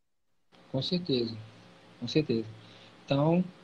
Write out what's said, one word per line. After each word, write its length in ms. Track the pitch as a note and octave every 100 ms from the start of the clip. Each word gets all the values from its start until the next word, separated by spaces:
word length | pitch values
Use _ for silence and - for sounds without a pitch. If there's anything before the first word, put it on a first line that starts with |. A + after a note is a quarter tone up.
| _ _ _ _ _ - -
Com 100 | C3
certeza. 540 | - F3+ - B2 A2+ A2 - - - - - -
Com 80 | A#2
certeza. 380 | D#3 D3 A2+ A2 - - - - -
Então, 400 | - C#3 D#3+ F3 F#3 -